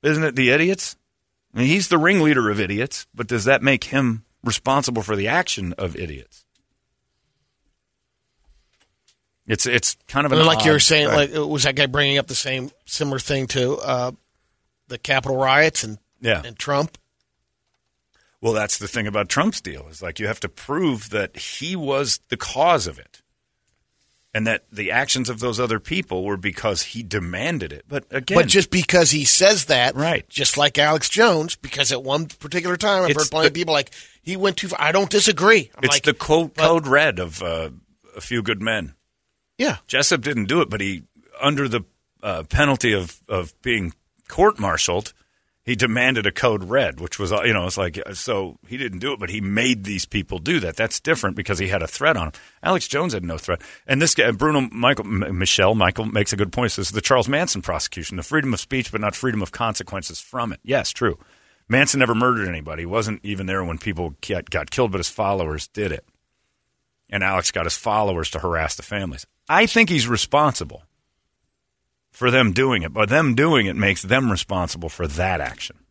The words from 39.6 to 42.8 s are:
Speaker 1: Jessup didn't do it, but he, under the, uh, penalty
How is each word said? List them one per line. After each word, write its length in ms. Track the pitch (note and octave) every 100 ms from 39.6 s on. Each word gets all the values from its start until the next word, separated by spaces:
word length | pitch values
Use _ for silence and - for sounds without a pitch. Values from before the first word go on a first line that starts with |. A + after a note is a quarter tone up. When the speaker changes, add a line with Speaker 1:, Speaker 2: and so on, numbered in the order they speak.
| B3 F#2+ _
Speaker 1:
Jessup 360 | C3 C#3+ E3
didn't 240 | C3+ C#3 G2
do 160 | D#3+
it, 80 | D#3
but 100 | G#2
he, 220 | G2 F#2+ - _ _ -
under 280 | C#3 D3 C#3
the, 140 | A2+ F#2 _ _ _
uh, 200 | G#2 E2+
penalty 480 | D#2+ - D3 C3